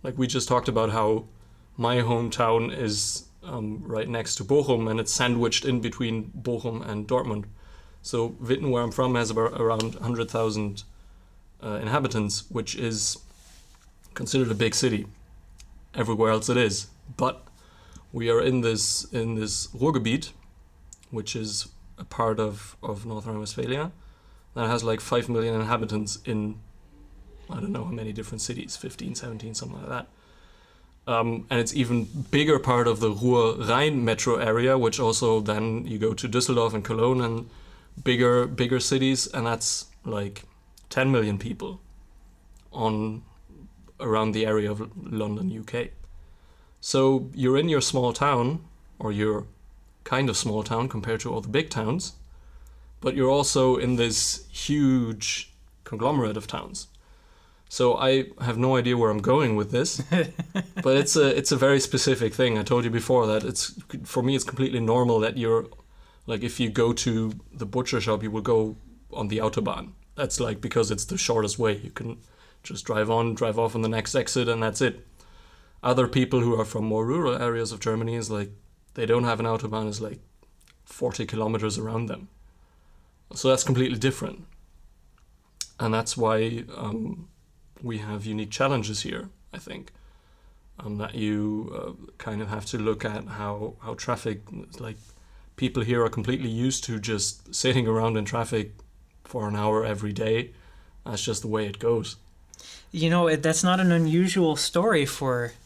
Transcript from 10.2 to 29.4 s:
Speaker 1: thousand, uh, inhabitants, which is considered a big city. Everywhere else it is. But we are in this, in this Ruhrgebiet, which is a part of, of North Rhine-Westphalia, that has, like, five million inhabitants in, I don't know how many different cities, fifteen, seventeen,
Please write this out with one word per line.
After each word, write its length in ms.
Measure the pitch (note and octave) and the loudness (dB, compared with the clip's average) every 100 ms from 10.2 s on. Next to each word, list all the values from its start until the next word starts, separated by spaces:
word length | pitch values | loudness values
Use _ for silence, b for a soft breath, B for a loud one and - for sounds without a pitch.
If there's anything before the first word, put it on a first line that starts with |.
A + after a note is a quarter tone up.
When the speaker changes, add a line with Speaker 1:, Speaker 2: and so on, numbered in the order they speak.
| A#2 | -2
Speaker 1:
thousand, 540 | A2+ A2+ G#2+ G#2 G2+ - b b b b b b - | 0 0 0 -4 -6 -14 b b b b b b -14
uh, 180 | A2 G#2 | -8 -6
inhabitants, 680 | G#2+ C#3 C3 A2 G#2 - - | -2 0 0 -2 -2 -4 -6
which 260 | A#2 A2+ - | -8 -6 -6
is 420 | A#2 A2 - - - b b b b b - - - | -4 -2 -4 -6 -12 b b b b b -20 -20 -18
considered 360 | - B2+ C3+ A#2+ | -10 -2 0 2
a 60 | G#2 | 2
big 200 | A2+ - | 0 2
city. 320 | B2+ G#2+ G#2+ - - - - - - - - | 2 0 -4 -16 -20 -20 -20 -20 -20 -20 -14
Everywhere 380 | - A2+ A2 A2+ | -4 -2 2 4
else 160 | G#2+ G#2+ | 4 2
it 100 | B2 | 2
is. 300 | A2+ G2 - - - B2+ | 2 0 -8 -16 -18 -2
But 280 | B2+ - - B B B B B B | -2 -2 -16 B B B B B B
we 160 | B2 A#2 | -4 4
are 120 | A#2 | 4
in 200 | C3 B2+ | 4 4
this, 420 | A#2 A2 - - - | 2 2 0 -2 -4
in 240 | B2 A2+ A2 | -4 -2 -2
this 320 | G#2+ - - | -2 -4 -6
Ruhrgebiet, 640 | - C#3 C#3+ A2 C3 - - - - - - - - - | 0 2 2 2 -2 -4 -14 -20 -20 -20 -20 -20 -20 -10
which 240 | A#2 G2+ A#2 | -8 -6 -6
is 320 | G#2+ G2+ - - - - | -6 -6 -8 -14 -20 -18
a 80 | F#2 | -14
part 340 | - A#2 A2 | -2 0 2
of, 380 | G#2+ G#2 - - | -2 -4 -14 -12
of 240 | - G2+ A2+ | -8 -8 -8
North 200 | A2 G#2+ | -8 -8
Rhine-Westphalia, 680 | G#2+ G#2+ - B2 C3+ D#3+ - b b b b b - | -8 -8 -6 -4 -4 -6 -10 b b b b b -4
that 120 | A2+ | 0
has, 160 | A#2+ | 0
like, 180 | A2+ A2 | 0 -2
five 260 | - A#2+ A#2+ | 0 0 2
million 280 | A#2 A2+ A2+ | 0 0 0
inhabitants 640 | A2 A#2 A2 G#2+ G#2 - | 0 0 0 -2 -4 -8
in, 360 | - A2 G#2+ A2 - - - - - - - - - | -4 -4 -4 -8 -16 -20 -20 -20 -20 -20 -20 -20 -14
I 60 | - | -8
don't 160 | G3+ | -6
know 140 | B2 A2 | -6 -6
how 60 | |
many 220 | A#2 A2 | -6 -8
different 280 | G#2+ G#2+ A2 | -8 -8 -8
cities, 340 | - A#2+ - - | -6 -8 -10 -10
fifteen, 400 | - - - B2 | -12 -10 -10 -8
seventeen, 380 | A#2+ A2 | -10 -10